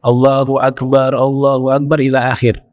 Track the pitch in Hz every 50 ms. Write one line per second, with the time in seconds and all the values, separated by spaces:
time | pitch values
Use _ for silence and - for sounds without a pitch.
0 | - 123 123 123 127 135 135 135 135 131 135 131 127 135 131 - 131 127 135 135
1 | 131 131 139 123 131 139 139 139 139 139 139 131 127 131 135 143 143 143 156 147
2 | 131 135 131 131 120 127 127 - 127 117 104 - _ _